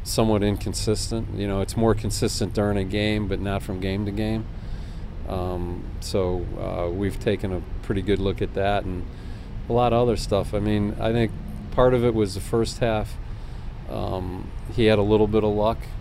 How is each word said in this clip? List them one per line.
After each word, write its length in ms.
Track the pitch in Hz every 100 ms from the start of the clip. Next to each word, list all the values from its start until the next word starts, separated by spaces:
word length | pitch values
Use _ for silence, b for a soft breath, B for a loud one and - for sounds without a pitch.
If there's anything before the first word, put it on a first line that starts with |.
somewhat 380 | - - 110 107
inconsistent. 960 | 101 101 101 92 - 107 - 113 104 101
You 100 | 101
know, 140 | 98
it's 160 | 98 -
more 160 | 113
consistent 600 | 107 107 - 113 - 95
during 240 | 82 104 101
a 60 |
game, 440 | 95 104 104 107 101
but 120 | 98
not 220 | 95 98
from 180 | - 92
game 260 | 95 95 104
to 60 |
game. 340 | 101 110 113 107 B B B B B B - -
Um, 540 | 95 90 90 87 85 - -
so, 460 | - 104 92 90 87 90
uh, 300 | 92 90 87
we've 280 | 90 101 -
taken 340 | - 98 98
a 80 | 90 87 -
pretty 180 | - 104
good 180 | 95 95
look 220 | 98 92
at 140 | 95 -
that 280 | 98 101
and 220 | - 90 87 B B B B B -
a 40 |
lot 200 | 120 120
of 80 | 117
other 160 | 123 104
stuff. 360 | - 98 90
I 60 | 104
mean, 360 | 104 104 104 104
I 120 | 113
think 200 | 117 113 - - - -
part 220 | - 127
of 100 | 127
it 100 | 120
was 220 | 113 104 95
the 60 |
first 380 | - 117 113 -
half. 360 | 120 110 104 - B B B B B B -
Um, 600 | 110 98 95 90 92 - - -
he 120 | - 110
had 140 | 107
a 40 |
little 240 | 101 107 107
bit 160 | 107
of 80 | 107
luck 260 | 104 107 117 - -